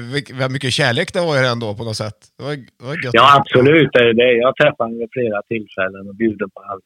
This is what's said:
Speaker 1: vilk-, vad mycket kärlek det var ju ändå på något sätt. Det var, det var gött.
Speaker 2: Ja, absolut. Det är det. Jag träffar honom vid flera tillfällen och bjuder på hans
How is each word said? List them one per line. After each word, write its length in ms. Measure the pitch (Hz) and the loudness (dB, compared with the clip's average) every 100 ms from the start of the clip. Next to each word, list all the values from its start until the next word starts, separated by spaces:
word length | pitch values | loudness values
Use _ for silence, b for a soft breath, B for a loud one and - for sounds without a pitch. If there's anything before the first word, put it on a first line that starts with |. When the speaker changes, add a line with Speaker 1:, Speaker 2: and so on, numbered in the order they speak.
| 120 | -6
Speaker 1:
vilk-, 260 | 139 - 127 | -8 -6 -4
vad 120 | 131 | -4
mycket 200 | 131 131 | -2 -2
kärlek 400 | 139 139 120 190 | 0 0 0 -2
det 80 | 190 | -2
var 200 | 170 139 | 0 2
ju 60 | 127 | 0
ändå 280 | 120 113 | 0 -4
på 100 | 101 | -6
något 120 | 113 107 | -8 -8
sätt. 220 | 107 - _ - | -8 -12 _ -14
Det 60 | |
var, 80 | 127 147 | -10 -10
det 280 | 107 _ | -12 _
var 100 | 120 160 | -12 -8
gött. 100 | 131 | -4
Speaker 2:
Ja, 220 | 117 135 143 | 2 6 6
absolut. 500 | - 127 135 165 131 | 4 4 6 6 4
Det 60 | 127 117 | 4 4
är 60 | |
det. 180 | 113 123 | 4 2
Jag 240 | 117 127 - | 2 2 2
träffar 280 | 147 - | 0 0
honom 140 | 117 117 | -6 -6
vid 100 | 113 | -8
flera 300 | 127 120 101 | -4 -4 -4
tillfällen 680 | - 113 104 - 95 98 101 | -6 -8 -8 -6 -6 -6 -14
och 60 | |
bjuder 320 | 98 113 101 98 | -2 -2 -2 -6
på 160 | - 98 | -10 -14
hans 160 | 98 | -14